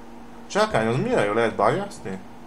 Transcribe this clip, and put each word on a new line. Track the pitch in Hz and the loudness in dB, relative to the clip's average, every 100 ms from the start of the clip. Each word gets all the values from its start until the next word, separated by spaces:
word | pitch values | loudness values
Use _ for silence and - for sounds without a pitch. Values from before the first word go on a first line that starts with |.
| - - - - - | -16 -16 -16 -16 -6
csákány, | 190 220 120 110 | 0 2 4 2
az | 123 | 2
mire | 220 220 104 | 2 2 2
jó? | |
Lehet | 107 117 104 | 4 2 4
bájászni? | 104 160 202 - 98 95 - - | 4 4 -2 -8 -8 -10 -10 -16